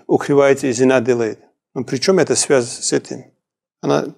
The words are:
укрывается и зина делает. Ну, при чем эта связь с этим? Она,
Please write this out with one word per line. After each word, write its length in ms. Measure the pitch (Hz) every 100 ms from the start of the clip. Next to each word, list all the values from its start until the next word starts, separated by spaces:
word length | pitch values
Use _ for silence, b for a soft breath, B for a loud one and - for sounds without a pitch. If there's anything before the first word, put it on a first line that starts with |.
| -
укрывается 600 | 170 - 143 139 139 139
и 60 |
зина 280 | 117 131 131
делает. 380 | 117 120 110 104 _ _ _ 135
Ну, 100 | 123
при 120 | 135
чем 200 | - 190
эта 180 | 143 123
связь 320 | - 139 120
с 240 | - -
этим? 400 | 139 - 127 - _ _ _ _ _
Она, 340 | 151 143 -